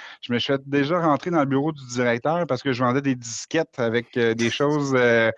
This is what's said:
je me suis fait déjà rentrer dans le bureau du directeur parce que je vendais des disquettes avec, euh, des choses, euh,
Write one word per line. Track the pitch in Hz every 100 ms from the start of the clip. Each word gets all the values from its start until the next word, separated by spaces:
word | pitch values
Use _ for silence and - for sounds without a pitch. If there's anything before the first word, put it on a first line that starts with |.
| - -
je | -
me | 120
suis | -
fait | 135
déjà | 139 143 139 175
rentrer | 165 139 180
dans | 165
le |
bureau | 139 135 151
du | 147
directeur | 123 123 120 117 147 170 165
parce | 127
que | 139
je | 120
vendais | 123 135
des | 139
disquettes | 127 120 110 - 160 156 -
avec, | 117 117 117 123
euh, | 117
des | 113 117
choses, | - 143 151 139 127
euh, | 120 117 113